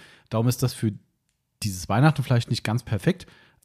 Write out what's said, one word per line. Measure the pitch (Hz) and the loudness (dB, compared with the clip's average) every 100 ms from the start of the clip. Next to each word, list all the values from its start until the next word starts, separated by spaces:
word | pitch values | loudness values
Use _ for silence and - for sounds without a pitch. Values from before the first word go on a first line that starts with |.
| - - _ | -6 -20 _
Darum | 113 117 | 0 0
ist | 120 | 0
das | 123 | -2
für | - 110 101 - _ _ _ _ _ | 0 -2 -4 -10 _ _ _ _ _
dieses | 107 92 87 | -6 -6 -2
Weihnachten | 98 151 151 | 4 4 4
vielleicht | 123 120 - | 2 0 0
nicht | 117 - | -4 -2
ganz | 110 | -4
perfekt. | - 107 - 185 - - _ _ | -2 -2 0 -2 -4 -20 _ _